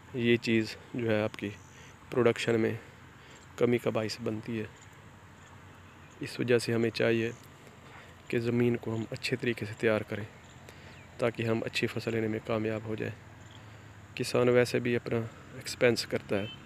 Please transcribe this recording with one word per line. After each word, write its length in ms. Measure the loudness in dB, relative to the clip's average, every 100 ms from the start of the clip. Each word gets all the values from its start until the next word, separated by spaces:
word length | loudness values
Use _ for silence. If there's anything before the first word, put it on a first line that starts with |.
| -10 0
ये 200 | 4 4
चीज़ 380 | 6 2 2 -4 -10 -4
जो 140 | 0
है, 120 | 2 0
आपकी 240 | -2 -8 -8 -14 -20 -20 -20 -4
प्रोडक्शन 500 | 4 4 4 2 2
में 180 | 2 -2 -8 -20 -20 -20 -20 -20 -18 0
कमी 200 | 2 2
का 120 | 0
बाइस 280 | -2 -2 -4
बनती 380 | -4 -6 -6 -6
है। 100 | -8 -12 -20 -20 -20 -20 -20 -20 -20 -20 -20 -20 -20 -20 -20 -12
इस 180 | -10 -4
वजह 180 | 2 2
से 140 | 4
हमें 180 | 2 0
चाहिए 420 | 2 2 2 0 -6 -16 -20 -20 -20 -20 -20 -20 -18 -4
कि 80 | -2
ज़मीन 360 | 0 2 2 2
को 140 | -2
हम 160 | -4 -4
अच्छे 240 | -6 -4 -2
तरीके 300 | -2 -2 -6
से 80 | 0
तैयार 220 | 2 2
करें, 240 | 0 -6 -8 -14 -20 -20 -20 -20 -20 -20 -18 -2
ताकि 220 | -2 0
हम 180 | 0 0
अच्छी 260 | -2 -2 -2
फसल 260 | -2 -4
लेने 160 | -2 -2
में 120 | -2
कामयाब 460 | -2 -2 -2 -4 -4
हो 100 | -6
जाए। 180 | -6 -8 -14 -20 -20 -20 -20 -20 -20 -20 -14 -8
किसान 320 | 0 4 6
वैसे 320 | 6 4 2
भी 140 | 0 0
अपना 240 | 0 -2 -4 -8 -16 -14
expense 460 | -10 2 4 4 0
करता 320 | -6 -2 -2
है, 120 | -2 -8